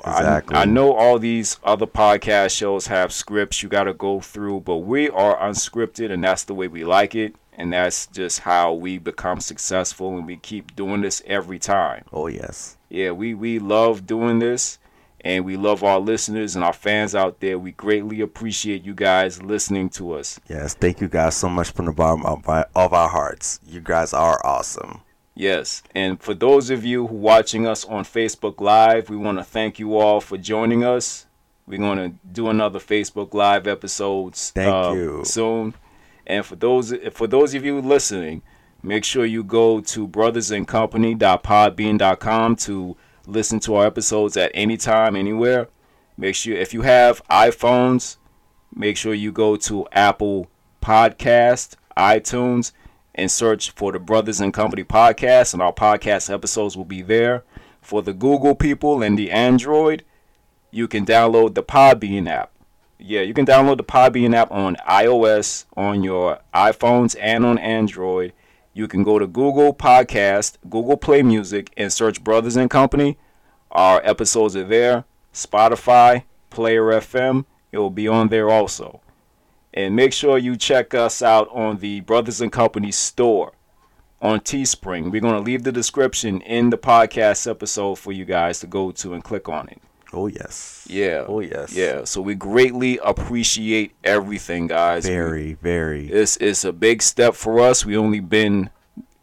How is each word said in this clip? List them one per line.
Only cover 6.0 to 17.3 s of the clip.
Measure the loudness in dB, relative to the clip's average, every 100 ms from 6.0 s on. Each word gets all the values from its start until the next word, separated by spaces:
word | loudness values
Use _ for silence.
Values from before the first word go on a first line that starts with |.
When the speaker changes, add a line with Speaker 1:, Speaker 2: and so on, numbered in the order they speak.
| -8
Speaker 1:
and | -4
that's | -2 -2
the | -6
way | -8 -8
we | -8 0
like | 0 2 -2
it, | -6 -10 _
and | -12 -6
that's | -2 -2 -4 -10
just | -10 -8 -6
how | -2 0 0
we | -2 -8 -10
become | -10 -8 -6 -6
successful, | -10 -10 -6 -4 -4 -8 -10 -8
and | -12
we | -16
keep | -14 -16 -14 -12
doing | -6 -4
this | -4 -6 -6
every | -6 -6 -12
time. | -2 0 0 -6 -12
Speaker 2:
Oh, | -10 -8
yes. | -10 -12 -14 -18 -20 _
Speaker 1:
Yeah, | -6 -6
we, | -6 -8
we | -8 -6 -6
love | -2 2 2 0 -6
doing | -4 -2 0
this, | -2 -2 -6 -10 _ _ _ _
and | -6 -6
we | -6 -4
love | -2 0
our | 2 0
listeners | 0 -4 -4 -6 -6 -2
and |
our | -4
fans | -2 -2 -2 -2 -2
out | -2